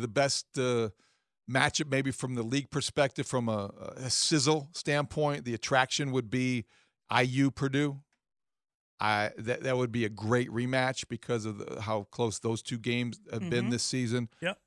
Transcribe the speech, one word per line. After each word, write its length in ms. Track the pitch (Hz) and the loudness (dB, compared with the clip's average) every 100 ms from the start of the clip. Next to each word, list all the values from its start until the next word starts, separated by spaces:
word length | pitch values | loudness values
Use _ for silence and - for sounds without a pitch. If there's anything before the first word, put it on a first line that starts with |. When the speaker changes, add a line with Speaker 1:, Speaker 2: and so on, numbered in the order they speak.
Speaker 1:
the 80 | 117 | -4
best, 380 | 107 139 - - - | 2 2 0 -4 -2
uh, 300 | 127 120 110 - _ _ _ _ - | 0 2 0 -6 _ _ _ _ -2
matchup 400 | 127 143 - 151 | 2 2 2 0
maybe 200 | 135 135 | 0 0
from 240 | 127 131 | -2 -4
the 80 | 127 | -4
league 280 | 113 139 135 | -2 -2 -2
perspective, 560 | 147 - - 139 - 131 | -4 -2 2 0 0 -2
from 220 | 127 117 | 0 0
a, 220 | 107 101 - - - | 0 -2 -8 -12 -8
a 120 | 127 | -2
sizzle 600 | - - 160 135 156 143 | 0 2 4 4 2 0
standpoint. 720 | - - 147 147 - 147 143 | -8 -2 0 0 0 0 0
The 80 | 117 | -2
attraction 580 | 117 - 135 131 - 143 | -4 2 4 4 2 0
would 180 | 131 113 | 0 0
be 340 | 127 127 123 - _ _ _ - | 0 2 0 -2 _ _ _ 0
I 120 | 120 | 2
U 280 | 127 127 139 | 4 4 4
Purdue. 500 | - 139 135 147 139 - _ _ _ _ _ _ _ _ - | 4 0 2 0 -2 -14 _ _ _ _ _ _ _ _ -2
I, 280 | 107 107 104 107 | 2 2 0 -2
that, 240 | 110 120 | -4 -2
that 160 | 131 127 | 0 0
would 140 | 127 | 0
be 120 | 117 | 0
a 60 | 110 | -2
great 400 | 104 107 123 123 | -2 0 2 2
rematch 580 | 110 123 131 127 131 - | -2 0 2 0 -2 -6
because 380 | 117 - 120 107 | -8 -2 -2 -2
of 100 | 104 | -6
the, 240 | - - | -8 -8
how 220 | 107 110 101 | -2 -2 -4
close 280 | - 117 104 | -2 -2 -2
those 220 | 117 113 | -2 -4
two 160 | - 117 | -4 -6
games 420 | 110 120 120 104 - | -2 -2 -2 -6 -8
have 160 | 117 95 | -6 -2
been 140 | 120 | 0
Speaker 2:
Mm-hmm. 60 | 120 | 0
Speaker 1:
this 120 | 120 | 0
season. 460 | - 131 120 120 117 - | -2 -2 0 0 -4 -6
Speaker 2:
Yep. 160 | 170 202 | -6 -6